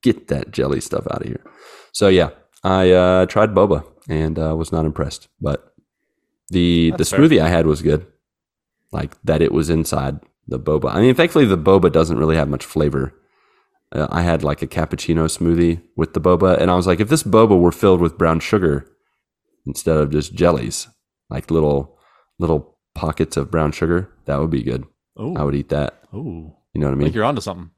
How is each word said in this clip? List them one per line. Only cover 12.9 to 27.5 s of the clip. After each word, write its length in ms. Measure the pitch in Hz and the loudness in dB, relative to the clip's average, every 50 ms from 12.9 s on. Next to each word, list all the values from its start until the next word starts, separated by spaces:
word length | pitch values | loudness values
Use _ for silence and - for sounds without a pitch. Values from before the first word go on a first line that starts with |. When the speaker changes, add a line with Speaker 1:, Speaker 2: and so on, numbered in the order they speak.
| 69 69 65 65 _ _ _ _ _ _ _ _ _ _ _ _ _ _ _ _ | -2 -4 -6 -6 _ _ _ _ _ _ _ _ _ _ _ _ _ _ _ _
Speaker 1:
Uh, 160 | - - 76 - | -6 -6 -6 -4
I 120 | - 85 | -2 -2
had, 200 | 87 87 82 78 | 0 0 0 0
like, 200 | 73 73 71 - | 0 -4 -4 -4
a 40 | - | -8
cappuccino 580 | 73 - 87 80 - - - - - 82 82 80 80 | -8 -6 -6 -6 -6 -6 -8 -4 -2 -2 0 0 -2
smoothie 540 | - - 85 82 85 82 85 85 82 85 _ _ _ | -4 -2 -2 0 2 2 2 0 0 -2 _ _ _
with 180 | - 80 - - | -6 -6 -4 -4
the 60 | - | -2
boba, 380 | 78 90 90 85 98 92 87 67 | 2 2 2 4 4 2 2 2
and 120 | 78 90 | 2 2
I 60 | 90 | 2
was 100 | 90 87 | 0 2
like, 120 | 95 90 82 | 0 0 0
"If 100 | 107 107 | 0 0
this 120 | 147 160 | 0 -2
boba 360 | - 104 95 110 117 107 101 90 | 0 2 4 4 6 6 6 4
were 120 | 87 87 | 4 4
filled 280 | 82 - - 101 92 87 | 2 2 2 4 4 4
with 160 | 87 82 - | 2 -2 0
brown 240 | - 95 82 80 82 | 0 0 0 0 0
sugar 460 | - - - 107 90 80 71 69 - _ _ _ _ _ _ _ _ _ _ _ _ _ _ _ _ | -2 -2 -2 0 2 0 -2 -2 -6 _ _ _ _ _ _ _ _ _ _ _ _ _ _ _ _
instead 320 | 69 69 - - 82 80 78 | -12 -12 -6 -2 0 0 0
of 100 | 76 73 | 0 0
just 240 | 73 76 73 - - | 0 -2 -4 -4 -4
jellies, 540 | - 85 87 85 69 58 55 - - - _ _ _ _ _ _ _ _ _ | 0 2 2 2 0 -4 -8 -10 -10 -14 _ _ _ _ _ _ _ _ _
like 220 | 76 69 - - | -12 -12 -6 -2
little, 480 | 82 80 78 73 71 69 69 - _ _ _ _ _ _ _ _ _ _ | 0 0 2 2 0 -2 -4 -8 _ _ _ _ _ _ _ _ _ _
little 400 | 87 78 80 76 67 _ _ _ _ _ _ | -2 -2 -2 -2 -2 _ _ _ _ _ _
pockets 420 | - - 80 76 - 82 - - | -8 -6 -6 -4 -4 -6 -4 -4
of 140 | - 71 - | -8 -6 -4
brown 200 | - 82 78 76 | -4 -2 -2 -2
sugar, 380 | 76 - 85 82 87 87 98 - _ _ _ | -4 -4 -4 -2 -2 -2 -4 -6 _ _ _
that 160 | - 71 71 | -8 -4 -4
would 80 | 76 82 | -4 -4
be 120 | 76 67 | -4 -4
good. 220 | 55 62 62 64 65 _ _ _ _ _ _ - | -4 -6 -8 -8 -10 _ _ _ _ _ _ -12
Speaker 2:
Ooh. 140 | 107 - 90 | -12 -10 -6
Speaker 1:
I 80 | 78 73 | -4 -4
would 100 | 71 71 | -4 -4
eat 140 | 71 71 _ | -4 -4 _
that." 360 | 76 73 71 - - _ _ _ - | -4 -4 -4 -6 -8 _ _ _ -16
Speaker 2:
Ooh. 400 | 101 151 135 85 85 80 80 _ _ _ _ | -14 -12 -12 -14 -14 -16 -20 _ _ _ _
Speaker 1:
You 80 | _ 82 | _ -4
know 60 | 73 | -2
what 60 | 69 | -2
I 40 | 67 | -2
mean? 120 | 69 71 - | 0 -2 -2
Speaker 2:
Like 60 | 82 | -2
you're 100 | 110 107 | -2 -2
onto 180 | 127 147 147 | -2 -2 -4
something. 280 | - 107 | -8 -10